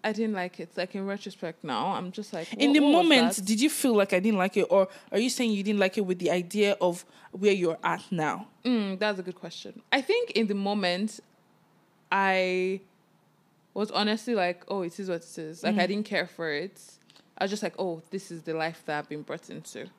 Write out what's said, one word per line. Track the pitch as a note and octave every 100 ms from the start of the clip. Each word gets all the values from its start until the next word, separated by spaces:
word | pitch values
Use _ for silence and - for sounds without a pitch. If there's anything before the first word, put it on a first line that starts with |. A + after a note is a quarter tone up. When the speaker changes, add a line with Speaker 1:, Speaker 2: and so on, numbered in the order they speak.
Speaker 1:
I | A3
didn't | G#3+ A3+
like | G3+ F3+ F3+
it. | E3+ -
Like, | F#3 G3+
in | G3
retrospect | G3+ G#3 - E3+ D#3+
now, | D#3 A#2 E3
I'm | F#3 F3+
just | F#3 G#3
like, | F3+ E3
Speaker 2:
In | G#3+ C#4+
Speaker 1:
"What, |
Speaker 2:
the | D4
Speaker 1:
what | C#4+
was | D#4+ E4+
Speaker 2:
moment, | C#4 A#3 -
Speaker 1:
that?" | F#3+
Speaker 2:
did | G#3+
you | D4
feel | - C4+
like | G#3+ G3
I | F#3
didn't | G3+ G#3
like | F#3 G3+
it? | F#3
Or | F#3+ F#3 - -
are | G3+
you | A#3+
saying | A#3+ A#3+
you | G#3
didn't | G3 G#3
like | F#3+ F#3+
it |
with | F#3+ F3+
the | F3
idea | F3+ F3 G#3 G3+ G3+
of | F3+ F3 - - -
where | F#3+ G3+
you're | G3 F3 D#3+
at | E3 E3+ -
now? | F3 D#3 A2 G#3 _ B3
Speaker 1:
Mm, | A#3+ G3+ F#3+
that's | G#3 G3
a |
good | F3+ F3
question. | E3+ - G3 - _
I | C4+
think | C4 A4+ A#4+
in | - A3
the | G3+
moment, | G3 G#3 F#3 F3+ G#3+ - _ _ _ _ _ _ _ _ _
I | G3 G3 F#3+ F#3 F#3 F#3 F#3+ - _ _ _ _ _ _ _ _
was | - G#3+
honestly | - G#3 A3 A#3 A3+
like, | F3+ F3+ -
"Oh, | G3
it | F3 -
is | F#3+
what | E3+
it | E3 -
is." | D#3 E3+
Like, | - G#3
Speaker 2:
Mm. |
Speaker 1:
I | F3+
didn't | G3+ G#3
care | G3 E3+
for | - E3
it. | D3 F#3 - - - _ - _ -
I |
was | G3
just | G#3
like, | G3 -
"Oh, | F#3+ E3 -
this | G3 G3
is | E3+
the | D#3
life | D#3+ D#3+ E3 -
that | D3+
I've | D3
been | D3+
brought | D3 D#3+ -
into." | - D#3+ A2 D3